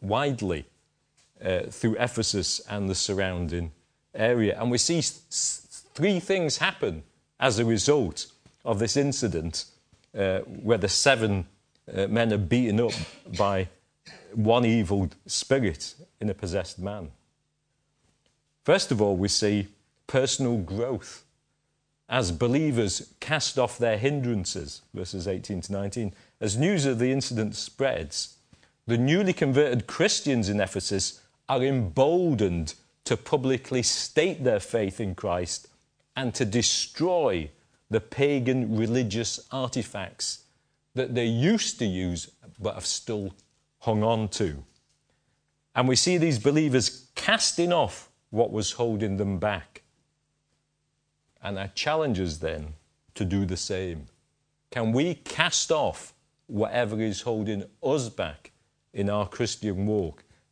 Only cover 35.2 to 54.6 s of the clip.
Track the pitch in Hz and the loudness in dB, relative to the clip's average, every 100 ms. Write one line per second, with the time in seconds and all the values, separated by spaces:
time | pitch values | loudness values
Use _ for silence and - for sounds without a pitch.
35.2 | 101 87 87 - - _ _ _ _ 127 | -2 -2 -4 -8 -12 _ _ _ _ -6
36.2 | 127 - 107 120 - - - - 170 175 | -4 -2 0 2 2 0 -4 -2 0 2
37.2 | 131 90 76 - _ _ - 110 - - | 2 0 -4 -12 _ _ -2 -2 -2 2
38.2 | 143 143 123 131 110 110 110 123 113 107 | 2 4 2 2 2 0 2 2 0 -2
39.2 | 110 - - 131 127 127 107 101 92 - | -4 -6 -8 -6 -4 -4 -6 -8 -10 -8
40.2 | - - _ _ _ _ _ 127 123 120 | -8 -8 _ _ _ _ _ -4 -2 0
41.2 | 117 117 160 226 - - 110 90 92 85 | 0 2 2 2 0 -2 -2 -2 -2 -4
42.2 | - _ - - 104 - - - - 107 | -8 _ -20 -8 -6 -6 -6 -6 -4 -6
43.2 | 98 - _ _ _ _ - 107 110 113 | -6 -10 _ _ _ _ 0 2 4 2
44.2 | 104 - 95 71 - _ _ _ _ _ | 0 -2 -2 -4 -12 _ _ _ _ _
45.2 | _ _ _ _ _ 123 127 127 180 180 | _ _ _ _ _ 0 4 4 4 4
46.2 | 165 120 143 151 151 127 - - - - | 2 2 4 4 4 4 2 -4 -12 -4
47.2 | - 220 - - 175 170 104 - - _ | 0 2 2 0 2 2 0 -4 -18 _
48.2 | _ 107 117 107 101 - 120 107 107 98 | _ 0 0 0 -4 -2 -2 0 0 0
49.2 | 101 92 104 98 - - _ _ _ _ | -2 0 -2 -2 -8 -20 _ _ _ _
50.2 | _ _ _ _ _ _ _ _ _ _ | _ _ _ _ _ _ _ _ _ _
51.2 | _ _ 101 98 98 - 147 160 151 95 | _ _ -8 -8 -8 -4 0 0 2 0
52.2 | 90 78 80 78 76 76 _ _ _ - | 0 -2 -6 -6 -8 -14 _ _ _ -4
53.2 | 98 98 92 92 - 92 92 80 71 _ | 0 0 0 -2 -4 -4 -4 -8 -12 _
54.2 | _ _ _ _ | _ _ _ _